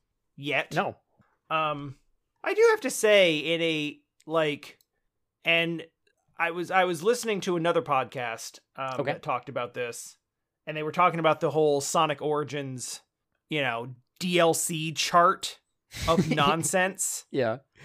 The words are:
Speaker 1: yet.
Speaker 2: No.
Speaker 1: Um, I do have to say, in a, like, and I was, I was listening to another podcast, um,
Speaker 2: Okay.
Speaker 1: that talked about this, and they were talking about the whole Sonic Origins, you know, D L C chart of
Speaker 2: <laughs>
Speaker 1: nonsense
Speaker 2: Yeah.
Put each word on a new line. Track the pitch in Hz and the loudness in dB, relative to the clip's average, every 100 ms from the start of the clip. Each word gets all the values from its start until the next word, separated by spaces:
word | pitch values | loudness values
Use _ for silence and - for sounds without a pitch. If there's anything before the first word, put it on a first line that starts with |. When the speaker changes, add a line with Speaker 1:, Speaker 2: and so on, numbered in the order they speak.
| _ _ _ - | _ _ _ -12
Speaker 1:
yet. | 139 135 156 | -4 -4 -2
Speaker 2:
No. | 160 170 - _ _ _ _ - | -2 -4 -6 _ _ _ _ -4
Speaker 1:
Um, | 160 156 147 143 - _ _ _ _ | -2 0 -4 -8 -14 _ _ _ _
I | 320 | -4
do | 415 466 | 4 4
have | 440 | 4
to | 269 | -2
say, | - 214 208 180 151 | 0 4 6 6 2
in | 151 165 | -2 0
a, | 165 156 147 147 _ _ - | 0 -2 -4 -8 _ _ -4
like, | 160 156 143 - - _ _ _ _ _ _ | 0 0 -4 -12 -20 _ _ _ _ _ _
and | 165 165 170 165 - _ _ _ _ - | 0 0 0 -4 -12 _ _ _ _ -6
I | 170 | -6
was, | 175 165 | -4 -2
I | 185 180 | 2 2
was | 160 | 0
listening | 196 240 226 202 | 0 0 -2 -4
to | 190 175 | -2 -2
another | 170 170 | 0 0
podcast, | 147 135 117 139 120 113 - - _ - | 0 -2 -2 -8 -8 -8 -12 -18 _ -10
um, | 135 127 | -8 -4
Speaker 2:
Okay. | 143 | -6
Speaker 1:
that | 131 | -6
talked | 151 123 - | -4 -6 -6
about | 123 120 120 | -8 -8 -6
this, | 120 - - - _ _ _ _ - | -8 -10 -16 -20 _ _ _ _ -10
and | 156 | -8
they | |
were | 151 | -6
talking | 165 180 165 | 2 2 4
about | 160 151 | 2 2
the | 156 | 0
whole | 151 151 143 | 2 4 2
Sonic | 139 175 156 143 | 0 2 2 0
Origins, | 151 147 143 147 135 127 - - _ _ _ _ - | -2 -2 -2 -6 -8 -8 -10 -14 _ _ _ _ -6
you | 151 | -2
know, | 131 117 123 127 _ - | -2 -2 -8 -14 _ -10
D | 185 175 | 0 4
L | 165 160 | 4 4
C | - 160 160 | -2 -4 -6
chart | 147 - 175 175 190 - - _ _ _ - - | -4 2 4 4 2 -6 -12 _ _ _ -6 0
of | 170 160 | 2 2
Speaker 2:
<laughs> | 151 | 2
Speaker 1:
nonsense | 143 160 156 190 185 190 - - - | 4 2 0 0 0 -2 -6 -6 -6
Speaker 2:
Yeah. | 143 113 127 _ _ | -2 0 -2 _ _